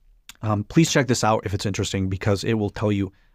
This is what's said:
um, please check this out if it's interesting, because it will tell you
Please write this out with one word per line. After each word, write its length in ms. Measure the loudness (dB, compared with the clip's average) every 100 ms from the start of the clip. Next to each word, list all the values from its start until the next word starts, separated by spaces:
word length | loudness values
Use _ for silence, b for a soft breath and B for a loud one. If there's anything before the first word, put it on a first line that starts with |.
| _ _ -20 -8
um, 220 | -2 -2 2
please 260 | 2 4
check 160 | 4 2
this 160 | 2
out 200 | 2 0 -2
if 80 |
it's 120 | -4 -4
interesting, 440 | -4 -2 -2 -2
because 340 | -2 0 0
it 100 | 0 -2
will 140 | -2
tell 220 | -2 0
you 200 | 0 -2 -8 _